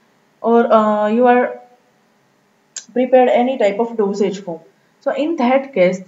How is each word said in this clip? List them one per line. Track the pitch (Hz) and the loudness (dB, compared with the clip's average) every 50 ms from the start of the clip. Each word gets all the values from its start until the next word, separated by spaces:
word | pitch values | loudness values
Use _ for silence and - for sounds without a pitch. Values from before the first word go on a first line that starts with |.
| _ _ _ _ _ _ _ _ | _ _ _ _ _ _ _ _
or, | - 226 233 233 233 233 | -2 0 2 2 2 4
uh, | 220 220 214 214 208 208 208 214 | 2 2 2 2 0 0 -2 -2
you | 220 233 247 | 0 2 4
are | 247 247 247 254 - - - - _ _ _ _ _ _ _ _ _ _ _ _ _ _ _ _ _ _ _ _ _ - - - _ | 4 4 2 2 -2 -6 -10 -18 _ _ _ _ _ _ _ _ _ _ _ _ _ _ _ _ _ _ _ _ _ -20 -20 -18 _
prepared | - 247 254 254 262 254 247 - | -4 -4 -2 2 4 4 4 4
any | - 240 247 262 269 247 | 2 0 0 -2 -2 0
type | 220 196 196 214 | -2 -2 0 -2
of | 233 233 233 | -6 -6 -2
dosage | 220 202 196 - - 214 185 - - | -4 -4 -2 -2 -2 -2 -2 -4 -6
form, | - 175 165 160 - _ _ _ _ _ _ _ | -12 -12 -14 -14 -16 _ _ _ _ _ _ _
so | - 277 | -8 -6
in | - - 294 330 339 | -4 -4 -4 -4 -2
that | - 247 240 262 269 269 - - | -2 0 0 0 0 -2 -2 -2
case, | 196 180 185 185 185 - | 0 0 0 0 -4 -12